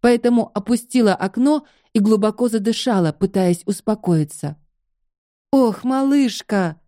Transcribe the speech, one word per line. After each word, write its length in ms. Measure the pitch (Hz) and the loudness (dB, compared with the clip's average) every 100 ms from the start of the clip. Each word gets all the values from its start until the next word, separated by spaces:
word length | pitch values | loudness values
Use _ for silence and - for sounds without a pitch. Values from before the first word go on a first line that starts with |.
поэтому 500 | 240 240 240 240 220 | 2 2 2 0 0
опустила 600 | - 202 233 - 254 220 | -6 -4 -4 -2 0 2
окно 520 | 185 190 190 262 302 294 _ _ | 2 -4 -2 0 0 -4 _ _
и 60 | - | 0
глубоко 500 | 202 220 214 214 240 | 2 2 0 0 -2
задышала, 600 | 226 202 220 - 208 170 | -2 -2 -4 -2 0 0
пытаясь 520 | 156 190 196 185 175 | 0 -2 0 0 0
успокоиться. 920 | - 202 - 214 202 170 151 - 147 151 _ _ _ _ _ _ _ _ _ | -4 -6 -4 -4 0 0 0 -6 -12 -12 _ _ _ _ _ _ _ _ _
Ох, 320 | 277 247 208 | 2 2 0
малышка! 960 | 247 262 269 285 262 - - 208 180 156 | -4 -2 2 2 0 -2 -4 -2 -2 -6